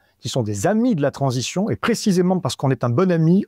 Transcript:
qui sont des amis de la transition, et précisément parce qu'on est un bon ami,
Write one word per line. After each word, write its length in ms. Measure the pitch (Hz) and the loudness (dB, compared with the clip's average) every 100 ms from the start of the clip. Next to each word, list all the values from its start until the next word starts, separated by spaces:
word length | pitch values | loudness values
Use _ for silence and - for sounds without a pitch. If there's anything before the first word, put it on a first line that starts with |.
| _ _ | _ _
qui 80 | - | -6
sont 160 | 139 | -4
des 240 | 107 101 151 | -4 -2 0
amis 260 | 214 254 | 0 0
de 80 | 190 | 0
la 80 | 139 | -2
transition, 580 | - 139 123 120 - 214 | -2 -2 -2 -4 -4 -4
et 60 | |
précisément 640 | 113 - 226 214 180 180 185 | -2 -2 0 0 2 2 0
parce 160 | 131 | -2
qu'on 160 | - 135 | -2 -2
est 140 | 131 | 0
un 60 | 123 | 0
bon 200 | 120 185 | 2 2
ami, 340 | 165 160 185 | 2 4 2